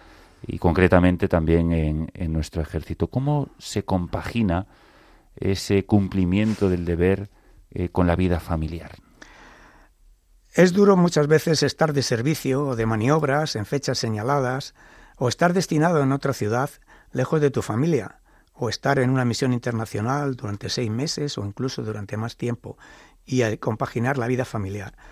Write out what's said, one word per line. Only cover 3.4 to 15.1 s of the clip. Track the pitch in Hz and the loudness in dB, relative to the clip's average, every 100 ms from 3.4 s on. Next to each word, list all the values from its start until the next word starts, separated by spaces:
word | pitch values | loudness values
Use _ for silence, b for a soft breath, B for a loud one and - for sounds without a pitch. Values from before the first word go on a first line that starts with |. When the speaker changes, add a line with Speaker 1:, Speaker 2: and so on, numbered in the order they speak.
| - - | -4 -10
Speaker 1:
se | - 104 | -10 -6
compagina | - 95 85 - - 117 107 85 98 b b b b b b - | -2 -2 -2 -6 -6 -2 0 0 -4 b b b b b b -6
ese | 98 95 - 98 95 | -4 -2 0 0 2
cumplimiento | 107 95 95 90 98 110 107 98 | 2 2 0 2 2 0 0 0
del | 90 85 | 0 -2
deber, | 85 90 98 101 b b b b | 0 2 0 -4 b b b b
eh, | - 90 | -8 -4
con | - 90 | 0 2
la | 85 | 2
vida | 92 85 | 2 0
familiar? | - 82 78 82 78 - - B B B B B B B B B _ _ _ _ _ | -2 -4 -4 -8 -14 -20 -20 B B B B B B B B B _ _ _ _ _
Speaker 2:
Es | - 180 | 4 6
duro | 185 202 185 | 6 6 8
muchas | 175 170 147 | 6 4 4
veces | 156 - 151 | 4 2 2
estar | 143 - 156 | 0 2 0
de | 143 | 0
servicio | 120 113 131 151 131 131 143 | 0 0 0 -2 0 -2 -2
o | 117 | -2
de | 113 | 0
maniobras | 110 117 156 147 139 156 113 | 0 2 2 2 0 -2 -4
en | 101 | -4
fechas | 143 - 127 | -4 -2 -4
señaladas, | 117 107 117 143 127 131 - - B B B | -4 -4 -2 0 0 -4 -8 -16 B B B